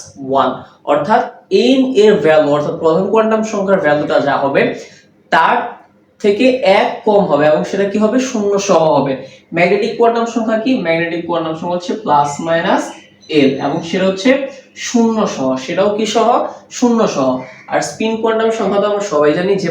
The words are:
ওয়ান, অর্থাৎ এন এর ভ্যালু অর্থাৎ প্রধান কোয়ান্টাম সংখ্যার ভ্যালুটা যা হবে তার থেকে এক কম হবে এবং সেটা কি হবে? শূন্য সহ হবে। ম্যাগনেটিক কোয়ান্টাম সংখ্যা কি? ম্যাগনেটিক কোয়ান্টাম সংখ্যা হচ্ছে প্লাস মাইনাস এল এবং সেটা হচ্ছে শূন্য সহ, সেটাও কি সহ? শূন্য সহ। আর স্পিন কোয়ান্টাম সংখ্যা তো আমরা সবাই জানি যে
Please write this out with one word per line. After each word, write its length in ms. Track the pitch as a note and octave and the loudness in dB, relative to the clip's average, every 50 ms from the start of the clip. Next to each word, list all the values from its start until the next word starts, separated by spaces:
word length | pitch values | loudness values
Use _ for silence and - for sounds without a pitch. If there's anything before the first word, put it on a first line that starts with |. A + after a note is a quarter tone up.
| - - - C#3+ C3+ C3 | -16 -18 -18 -14 -8 -2
ওয়ান, 220 | C3+ C3+ - C3 - - - - - _ _ C#3+ | 0 0 0 0 -4 -6 -12 -18 -20 _ _ -2
অর্থাৎ 300 | D3 D3 - G3+ A3+ B3+ B3 - - - - _ F#3 G#3 A#3 | -2 0 2 2 0 0 0 -2 -8 -16 -6 _ 0 2 4
এন 140 | B3+ C4+ C4 B3 - F#3+ G3+ G#3+ | 4 4 2 2 2 2 4 6
এর 100 | G#3+ F#3 - D#3 | 6 4 4 2
ভ্যালু 240 | D#3 D#3 D3+ C#3+ C#3+ D3 | 4 4 4 4 2 2
অর্থাৎ 180 | D3 D3 E3 E3 - | 0 0 -4 -6 -2
প্রধান 220 | E3 D#3+ E3+ F#3 G3 G#3+ | 0 0 2 2 0 0
কোয়ান্টাম 300 | G#3+ A3+ G#3+ A3 A3 A3 G#3+ - | 0 0 2 2 0 -2 -2 -4
সংখ্যার 300 | G#3+ G3 F#3+ G3 F#3+ E3+ D#3 | -4 -4 0 0 0 2 2
ভ্যালুটা 320 | D3 D3 D3 D3+ D#3+ D#3 C#3 C3 | 0 0 0 0 0 0 0 0
যা 80 | C#3 C3 - | 0 0 0
হবে 200 | C#3 C3+ C#3 - - - - - - - - - _ _ _ _ _ _ F3+ | -2 0 0 0 0 0 -2 -8 -12 -18 -20 -20 _ _ _ _ _ _ 2
তার 220 | E3+ A3 A3+ A#3+ A#3+ - - - - - _ _ _ _ _ _ _ | 2 2 2 2 0 -2 -6 -10 -16 -20 _ _ _ _ _ _ _
থেকে 240 | - G3+ G3+ A#3+ B3+ B3+ B3+ - - F#3+ G3 A3 | 0 0 2 4 4 2 2 2 2 2 4 4
এক 80 | B3 - - - - | 2 0 -4 -4 -2
কম 160 | G#3+ G3+ G3 E3 D#3+ | 2 2 2 2 2
হবে 140 | D3 D3 D3+ D3+ | 2 2 4 4
এবং 120 | D#3 F3+ - - | 2 2 0 -2
সেটা 160 | G#3 F#3+ G3+ G3+ | -2 -2 -2 -2
কি 60 | - G#3+ G#3+ | 0 0 0
হবে? 140 | G#3+ B3 C4 B3+ - | 0 0 0 -2 -2
শূন্য 220 | - G#3+ G3+ G3+ G3+ F#3+ - - | -4 -2 -2 0 0 0 0 2
সহ 140 | F3 D#3+ D#3+ D#3 D3 | 2 2 4 2 2
হবে। 160 | C#3 - C#3 C3 B2 - - - - _ _ D#3+ | 2 0 -2 -4 -6 -8 -14 -20 -20 _ _ -2
ম্যাগনেটিক 360 | E3+ F3+ F#3+ G3+ G#3 A#3 A#3 - - | 0 2 2 2 0 0 -2 0 2
কোয়ান্টাম 280 | A#3 A3+ A#3 A#3 A3+ A3+ - | 2 2 2 0 -2 -2 -4
সংখ্যা 240 | A#3+ A3 A3+ A3 G#3+ - | -4 -2 -2 -2 -2 0
কি? 60 | C4 C4 G3 F3+ | 0 -2 0 0
ম্যাগনেটিক 360 | E3 E3 E3 E3+ E3 F3 E3+ E3+ E3 | -2 0 0 -2 -2 -4 -6 -4 -4
কোয়ান্টাম 260 | E3+ E3 D#3+ D#3+ D#3+ D#3+ | -4 -4 -4 -4 -6 -6
সংখ্যা 160 | F3+ F3 F3+ | -6 -6 -6
হচ্ছে 160 | F3+ - - - - - | -6 -4 -6 -6 -6 -2
প্লাস 260 | F3 - F3+ F#3 - - - D#3+ | 0 0 0 0 0 -4 -6 -4
মাইনাস 360 | D#3+ E3 E3 F3+ G3 B3 C#4+ C#4+ - - - - - _ _ - - D#3 D3 | -2 -2 -2 0 0 -2 -2 -2 -6 -12 -16 -20 -20 _ _ -10 -2 2 2
এল 100 | C3 - - - - | 2 2 2 0 -4
এবং 120 | D3 E3 E3 - - | -4 -4 -4 -6 -4
সেটা 160 | G3 F#3 F#3+ F#3+ | -2 0 0 0
হচ্ছে 200 | F#3 - - B3+ C4+ C#4+ - - - - - _ _ - - | -2 0 2 2 2 2 0 -6 -10 -16 -20 _ _ -14 -10
শূন্য 300 | - - A#3 A3+ A3+ A3 G#3+ G3 - - | -2 0 0 2 2 0 0 -2 -2 -4
সহ, 140 | - C3+ C3 C3 C3 - | -4 -4 -4 -4 -4 -6
সেটাও 260 | - E3+ F#3 G3+ G#3 G#3 | -4 -2 0 0 0 0
কি 100 | G#3+ A3 - - | -2 -4 -2 0
সহ? 140 | A3+ A3 A#3 C4 D4+ - - - - - - - - | 2 2 2 2 0 -2 -4 -10 -14 -20 -16 -4 0
শূন্য 220 | B3 A#3+ A#3 A3+ G3 - - | 0 2 2 2 2 0 0
সহ। 120 | C#3+ C3+ C3 B2+ B2+ - - - - - - | 0 -2 -2 -2 -4 -8 -12 -18 -20 -10 -6
আর 80 | C#3+ D#3 - - | -4 -4 -4 -4
স্পিন 240 | - - A3 A3 A3+ A3 | -6 -4 -4 -4 -2 -2
কোয়ান্টাম 280 | A3+ A3 A3 A3 A3 A3+ A3+ A3+ | -2 -2 0 0 0 0 0 0
সংখ্যা 220 | G3+ G3 G3+ G3+ | -2 0 0 0
তো 40 | G3+ G#3 | 0 0
আমরা 140 | G3+ G3+ - - | -2 -2 -4 -2
সবাই 200 | D3+ C#3+ D3+ D3+ D#3+ F3+ | 0 2 2 2 2 2
জানি 140 | F3+ G3 G3 - F3 | 0 0 0 0 -2
যে 60 | E3 | -4